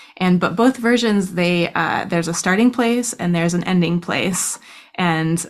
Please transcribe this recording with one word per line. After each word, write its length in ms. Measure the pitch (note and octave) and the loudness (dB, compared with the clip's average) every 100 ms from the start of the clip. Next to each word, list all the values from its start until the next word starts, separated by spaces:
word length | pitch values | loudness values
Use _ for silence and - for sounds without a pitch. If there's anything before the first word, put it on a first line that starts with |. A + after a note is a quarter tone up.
| - - | -16 -2
And, 200 | F#3 F3+ | 2 2
but 160 | F#3 | 2
both 220 | F3+ B3 C4 | 2 2 2
versions, 580 | A#3 A#3+ A#3 G3+ F#3+ | 2 2 2 2 0
they, 380 | F3 F3 F3 E3+ | 0 0 2 0
uh, 320 | F3 D#3 A#2+ | -2 -2 -2
there's 240 | - E3+ E3 | -2 -2 -2
a 60 | |
starting 360 | E3+ F#3 F#3+ B3 | -2 0 2 2
place 440 | B3 A#3 A#3+ A#3+ | 2 0 0 -4
and 200 | - F3+ | -4 -2
there's 200 | E3+ E3+ | 0 0
an 100 | F3 | -2
ending 360 | E3+ F3+ E3 F3 | 0 0 2 -2
place. 580 | - C#3 F3+ F3 - - - - - | -2 -2 -2 -4 -6 -8 -16 -20 -12
And, 500 | - F3 D#3+ D#3+ E3 | -2 0 0 0 -2